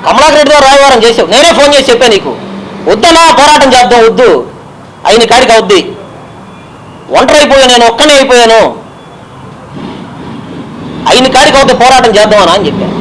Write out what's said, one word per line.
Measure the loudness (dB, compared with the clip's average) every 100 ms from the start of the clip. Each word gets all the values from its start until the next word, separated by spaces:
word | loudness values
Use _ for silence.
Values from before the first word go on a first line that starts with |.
కమలాకర్ | -2 0 2 2
రెడ్డి | 2
ద్వారా | 2 2
రాయబారం | 2 2 2
చేసావు. | 0 0 0
నేనే | 0 0
ఫోన్ | 2 2
చేసి | 2 0
చెప్పాను | 0 2
నీకు, | 0 -4 -12 -12 -14 -16 -10 -4
"వద్దనా | 0 2 2 2 2
పోరాటం | 2 2 2
చేద్దాం, | 2 2 2
వద్దు, | 2 2 0 0 -4 -16 -20 -20 -20 -8 -2
అయిన | 0
కాడికి | 2 0 2
అవుద్ది, | 0 2 -2 -2 -12 -20 -20 -20 -20 -20 -20 -20 -20 -20 -20 -8 -4
ఒంటరి | -2 0
అయిపోయాను | 2 2 2
నేను, | 2 0
ఒక్కనే | 0 0
అయిపోయాను, | 0 2 2 4 2 2 -4 -18 -20 -20 -20 -20 -20 -20 -20 -20 -16 -16 -16 -18 -18 -16 -16 -16 -18 -18 -16 -16 -10 -2
అయిన | -2 0
కాడికి | 0 2 2
అవుతే | 0
పోరాటం | 2 2 2 2 0
చేద్దామనా?" | 2 2 2
అని | 0 -2
చెప్పాను. | -4 -6 -8